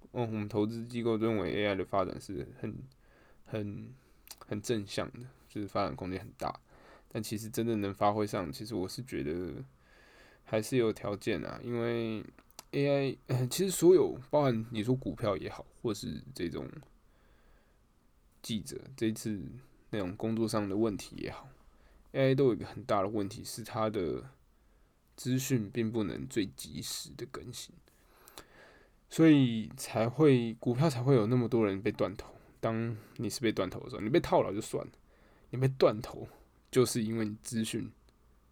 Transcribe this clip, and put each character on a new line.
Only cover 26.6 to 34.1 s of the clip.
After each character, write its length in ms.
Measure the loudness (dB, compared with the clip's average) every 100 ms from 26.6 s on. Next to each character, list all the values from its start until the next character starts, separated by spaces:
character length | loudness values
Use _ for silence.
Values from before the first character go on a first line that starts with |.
| -12 -10
时 280 | -8 -8 -10 -12
的 80 | -12
更 260 | -12 -12
新。 240 | -14 -14 -18 _ _ _ _ -20 -20 -20 -20 -20 -20 _ _ -4
所 180 | 6 8
以 420 | 8 6 2 -4 -8
才 320 | -4 0 2
会， 460 | 6 6 6 4
股 200 | -2 0
票 160 | 2 2
才 140 | 2
会 100 | 4 4
有 120 | 6
那 80 | 2
么 140 | 4
多 180 | 4 4
人 140 | 2
被 100 | -2
断 240 | 0 -2 -2
头。 180 | -14 -20 -20 -6
当 340 | -2 0 -2 -6 -10 -6
你 120 | -4
是 120 | 0
被 100 | 0
断 180 | 2 -2
头 120 | -4
的 80 | -8
时 60 | -6
候， 40 |
你 60 |
被 100 | 2